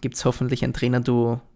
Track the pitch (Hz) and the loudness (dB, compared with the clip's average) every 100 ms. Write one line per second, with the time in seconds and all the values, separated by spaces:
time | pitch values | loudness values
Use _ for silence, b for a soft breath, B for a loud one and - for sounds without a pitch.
0 | 135 - 127 - 127 127 - - 123 123 | -8 -2 -2 0 -2 -2 -2 0 0 2
1 | 123 120 117 117 - | 2 2 2 0 -6